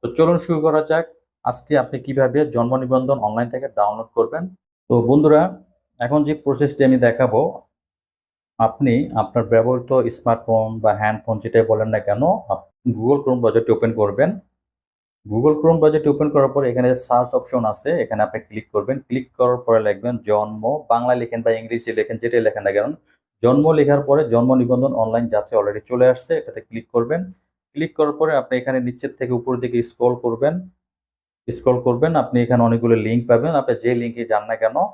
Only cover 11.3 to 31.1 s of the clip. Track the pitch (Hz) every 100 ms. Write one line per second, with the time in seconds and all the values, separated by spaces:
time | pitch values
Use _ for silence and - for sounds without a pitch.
11.3 | 110 113 117 113 107 110 113 98 101 151
12.3 | 208 - 98 - _ 123 107 113 139 135
13.3 | 127 117 110 113 110 113 113 104 98 151
14.3 | 208 _ _ _ _ _ _ _ _ 104
15.3 | 107 139 151 160 165 151 156 151 143 151
16.3 | 143 135 139 135 120 127 127 - 123 123
17.3 | 127 - 127 110 104 139 165 117 107 107
18.3 | 107 - 107 - 104 101 135 - 127 127
19.3 | _ 123 123 123 113 107 98 117 117 104
20.3 | 104 107 107 110 151 - 117 123 123 117
21.3 | 117 117 113 113 117 117 110 107 - 120
22.3 | 120 110 107 98 101 113 160 _ _ _
23.3 | _ 120 135 151 156 143 143 143 143 151
24.3 | 117 123 131 123 123 135 113 110 117 120
25.3 | 104 - 113 101 104 - 123 127 123 -
26.3 | 165 - - - 113 113 120 117 160 185
27.3 | 185 _ _ _ 143 160 - 151 147 156
28.3 | 147 123 127 123 131 123 123 139 - 123
29.3 | 123 120 123 123 120 117 - 123 123 123
30.3 | 117 139 175 185 _ _ _ _